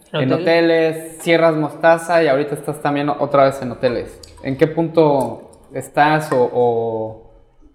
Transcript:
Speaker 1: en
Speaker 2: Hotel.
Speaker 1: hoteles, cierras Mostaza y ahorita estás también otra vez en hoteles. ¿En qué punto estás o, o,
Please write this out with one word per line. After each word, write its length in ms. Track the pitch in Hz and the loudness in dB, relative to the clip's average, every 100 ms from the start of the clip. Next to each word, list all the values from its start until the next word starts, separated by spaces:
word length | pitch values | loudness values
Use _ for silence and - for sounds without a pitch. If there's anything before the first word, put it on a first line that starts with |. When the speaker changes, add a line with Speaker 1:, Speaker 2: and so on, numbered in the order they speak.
| _ | _
Speaker 1:
en 180 | 156 156 | -4 0
Speaker 2:
Hotel. 100 | 135 | 0
Speaker 1:
hoteles, 760 | 170 170 165 165 160 160 - - | 2 2 4 2 0 -2 -10 -8
cierras 340 | 170 165 165 156 | 0 4 4 2
Mostaza 680 | 147 - 165 165 170 170 | -2 2 4 4 2 2
y 40 | 156 | 2
ahorita 260 | 135 147 147 | 2 -2 -6
estás 260 | - 147 | -8 -6
también 280 | 151 143 143 | -4 -2 -2
otra 340 | - 135 139 135 | -2 0 2 2
vez 160 | 135 | 0
en 100 | 123 | -8
hoteles. 480 | 110 131 98 82 - - - | -4 -2 -2 -8 -14 -20 -12
¿En 120 | 135 131 | -10 -2
qué 100 | 156 | 0
punto 840 | 160 165 170 156 139 120 113 - - _ | 0 -2 2 2 2 -2 -8 -16 -20 _
estás 580 | 135 - - 147 156 156 | -14 -6 0 2 2 0
o, 180 | 175 165 | 0 2
o, 760 | 123 120 113 113 113 110 - - - _ _ - | 2 0 0 -2 -4 -8 -12 -20 -20 _ _ -20